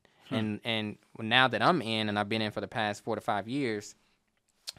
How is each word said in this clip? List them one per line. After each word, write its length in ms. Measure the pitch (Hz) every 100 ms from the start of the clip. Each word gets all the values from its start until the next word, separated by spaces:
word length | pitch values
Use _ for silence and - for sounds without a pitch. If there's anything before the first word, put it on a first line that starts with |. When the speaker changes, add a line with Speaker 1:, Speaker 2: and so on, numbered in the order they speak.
| _ _ -
Speaker 1:
Hmm. 60 | 110
Speaker 2:
And, 240 | 107 104 120
and 320 | 113 107 98 _ -
now 280 | 110 123 131
that 140 | 110
I'm 200 | 127 175
in, 280 | 110 110 107
and 100 | 104
I've 80 | 104
been 140 | 110
in 100 | 107
for 80 | 107
the 80 | 101
past 360 | 120 107 101
four 120 | - 104
to 60 |
five 260 | - 104 107
years, 480 | 139 127 107 - - _ _ _ _ _ _ -